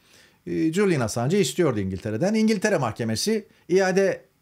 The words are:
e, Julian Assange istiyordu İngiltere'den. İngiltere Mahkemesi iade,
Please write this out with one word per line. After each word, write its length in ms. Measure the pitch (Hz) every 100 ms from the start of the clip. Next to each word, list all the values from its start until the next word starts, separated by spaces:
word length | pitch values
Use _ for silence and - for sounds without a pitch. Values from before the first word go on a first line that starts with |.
| _ - - _ -
e, 260 | 175 160
Julian 280 | 170 202 151
Assange 380 | 110 120 123 202
istiyordu 400 | 190 - 165 110
İngiltere'den. 540 | 95 92 110 110 180
İngiltere 440 | 220 220 214 214 185
Mahkemesi 720 | 123 - 113 107 202 220 - _ -
iade, 560 | 185 185 190 190 - - _